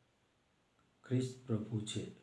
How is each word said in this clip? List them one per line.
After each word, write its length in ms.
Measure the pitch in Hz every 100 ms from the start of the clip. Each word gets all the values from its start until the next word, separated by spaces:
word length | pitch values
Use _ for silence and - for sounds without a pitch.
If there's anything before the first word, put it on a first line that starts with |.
| _ _ _ _ _ _ _ _ _ _
ખ્રિસ્ત 360 | - 127 127 - -
પ્રભુ 300 | 107 - 107
છે. 220 | 107 104 90 -